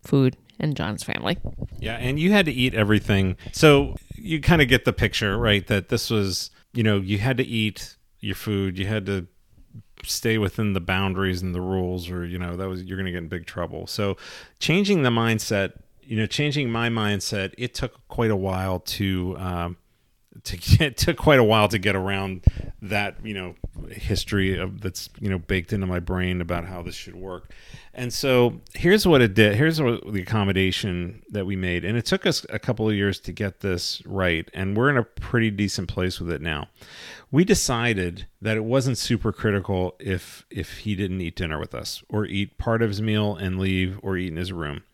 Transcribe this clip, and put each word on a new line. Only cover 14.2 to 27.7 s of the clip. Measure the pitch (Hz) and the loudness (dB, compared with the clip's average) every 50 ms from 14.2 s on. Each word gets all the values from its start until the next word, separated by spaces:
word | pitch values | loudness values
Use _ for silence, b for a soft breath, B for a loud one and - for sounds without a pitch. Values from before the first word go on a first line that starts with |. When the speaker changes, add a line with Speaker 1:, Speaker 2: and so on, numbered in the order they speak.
| B B B B B B B B | B B B B B B B B
Speaker 2:
changing | - - 156 190 208 196 202 170 139 | 0 2 2 2 4 4 2 4 4
the | 123 | 4
mindset, | 117 117 117 113 113 107 - - 113 101 98 90 - - - _ _ _ _ | 4 4 2 2 2 0 0 -2 0 0 0 -2 -4 -12 -20 _ _ _ _
you | - 117 | -6 -2
know, | 107 110 | -2 -2
changing | 101 - - 147 147 139 151 143 120 | -2 -2 -2 -2 0 0 -2 -2 -2
my | 113 117 117 117 | -2 0 0 0
mindset, | 117 113 107 104 104 98 - - - 104 95 98 - - | 0 0 0 0 0 -2 -2 -4 -4 -2 -4 -4 -6 -6
it | 123 117 _ | -8 -8 _
took | - - 123 _ _ _ _ | -6 -6 -6 _ _ _ _
quite | - - 120 110 | -4 0 2 2
a | 104 | 2
while | 98 92 95 92 92 92 95 92 90 | 2 0 -2 -2 0 0 -2 -2 -4
to, | - - - - 101 95 95 92 90 90 92 - | -4 -6 -4 -2 0 0 0 0 -2 -4 -6 -6
um, | 95 92 90 87 85 87 87 _ _ _ _ _ _ _ _ _ _ _ _ - _ | -6 -6 -4 -4 -4 -6 -8 _ _ _ _ _ _ _ _ _ _ _ _ -16 _
to | - - | -10 -10
get, | - - - - - | -8 4 6 6 8
<laughs> | |
it | 165 143 113 | 8 4 2
took | - - - 156 | 0 0 0 0
quite | - - 156 147 131 | 2 4 6 8 8
a | 120 | 8
while | 104 110 110 107 101 | 8 6 6 6 4
to | 110 107 | 4 2
get | 90 104 98 | 0 0 0
around | 95 92 95 98 98 98 95 95 90 B B B B B B B - | 0 0 -2 -2 -2 -2 -4 -6 0 B B B B B B B -12
that, | - 95 104 104 104 101 - - - | -8 -4 -2 -2 -2 -2 -6 -10 -10
you | 110 104 | -8 -8
know, | 98 92 87 85 _ - - - - - - | -8 -8 -10 -10 _ -14 -14 -12 -12 -14 -14
history | - - - - 101 90 - - - 101 95 95 95 82 | -12 -8 -4 -2 -2 -2 -2 0 0 2 2 2 0 -2
of, | 90 95 98 101 | -4 -6 -8 -8
that's, | 104 95 90 - - - - - | -10 -8 -8 -8 -14 -14 -14 -8
you | - 101 | -4 -4
know, | 95 90 | -4 -4
baked | 85 - 101 92 87 - 110 | -2 -2 -2 -2 -2 -2 -4
into | 101 95 | -2 -2
my | 92 92 90 | -2 -2 -4
brain | 87 87 92 92 90 90 92 90 | -2 -2 -2 -2 0 -2 -2 -2
about | 87 85 90 87 85 | -2 -4 -4 -4 -4
how | 90 95 87 85 | -8 -10 -10 -10
this | 87 82 | -10 -12
should | - - 92 90 | -12 -14 -14 -14
work. | 90 92 95 90 87 - B B B B B | -14 -12 -12 -12 -12 -14 B B B B B